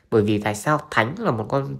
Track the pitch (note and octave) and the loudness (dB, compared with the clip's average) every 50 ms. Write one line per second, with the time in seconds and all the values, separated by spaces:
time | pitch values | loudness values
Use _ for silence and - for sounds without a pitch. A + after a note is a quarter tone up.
0 | _ _ - A2 G#2 G#2 G#2+ G2+ G#2 G#2+ G#2 G#2 - D3+ D3+ D3+ - - - B2 | _ _ 2 4 4 4 2 0 0 -2 -4 -2 0 0 0 0 -2 -2 0 0
1 | A2 A#2 D#3 A#3 A#3 F#3 B2+ G#2+ - - - C#3 C#3 C#3 C#3 | 0 0 -2 -2 -2 -2 -2 -2 -2 -2 -2 -2 -2 -4 -8